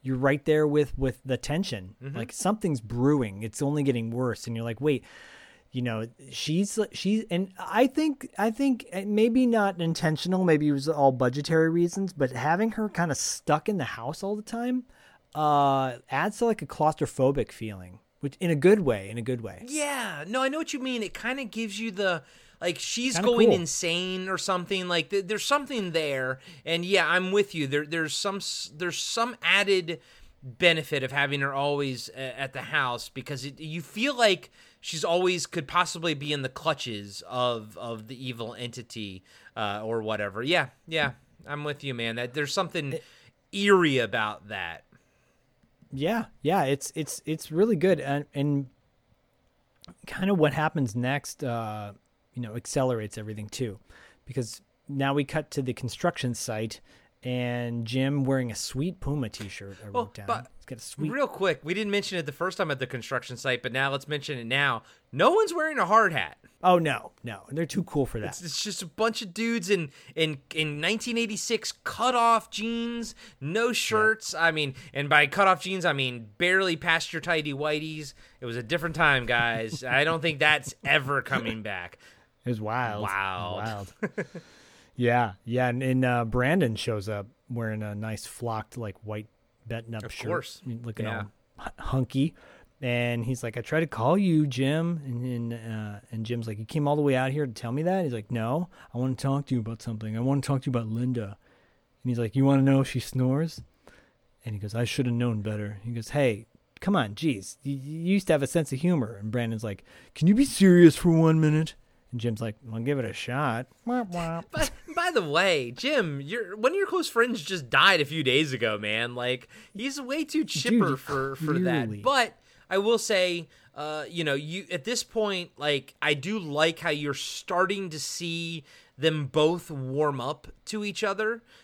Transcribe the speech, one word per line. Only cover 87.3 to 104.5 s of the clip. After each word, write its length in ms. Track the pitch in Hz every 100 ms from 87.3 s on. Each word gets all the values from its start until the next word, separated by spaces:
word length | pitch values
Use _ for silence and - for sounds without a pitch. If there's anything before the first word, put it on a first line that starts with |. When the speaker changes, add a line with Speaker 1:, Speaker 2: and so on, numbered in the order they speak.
| _ _
Speaker 1:
wearing 340 | 120 110 107
a 100 | 107 104
nice 300 | 110 107 -
flocked, 520 | - 117 110 107 -
like, 180 | 110 92
white 240 | 104 107 107 _ _ _ 113
button-up 360 | 117 113 113
Speaker 2:
Of 100 | 113
Speaker 1:
shirt, 140 | - 110
Speaker 2:
course. 340 | 151 - - 127
Speaker 1:
looking 400 | 117 120 104 107
Speaker 2:
Yeah. 200 | 113 104 _ _ -
Speaker 1:
all 60 | -
hu-, 180 | -
hunky. 500 | - 135 127 135 156 - - - _ _
And 440 | 131 120 120 120 117
he's 160 | 127
like, 160 | 117 120
"I 40 |
tried 180 | 113 156
to 60 | 160
call 300 | - 120 190
you, 280 | 190 160 151
Jim." 540 | 123 135 156 170 170 139
And, 200 | 120 127
and, 280 | 120 117
uh, 460 | 117 113 107 107 104 _
and 140 | 113 110
Jim's 200 | 120 113
like, 120 | 104
"You 60 | 110
came 220 | 160 147
all 80 | 147
the 60 |
way 140 | 143 131
out 160 | 131
here 140 | 143 139
to 60 |
tell 200 | 110 117
me 120 | 131
that?" 200 | 165 190
He's 100 | 165
like, 180 | 120 104
"No, 360 | 120 113 147 180 - -
I 40 | 120
wanna 180 | 131 123
talk 300 | 139 139 143
to 80 | 123
you 60 |
about 200 | 107 113
something. 340 | - 110 107 110
I 40 |
wanna 220 | 127 139
talk 200 | 131 139
to 40 | 127
you 40 |
about 160 | 123 113
Linda." 500 | 113 123 120 101 101 _ _ _ _ _ _
And 60 | 127
he's 80 | 120
like, 160 | 113 135
"You 80 | 135
wanna 160 | 139
know 180 | 135 135
if 80 | 131
she 100 | 127
snores?" 640 | - 127 127 135 160 - - _ - - _ _ _ _
And 80 | 113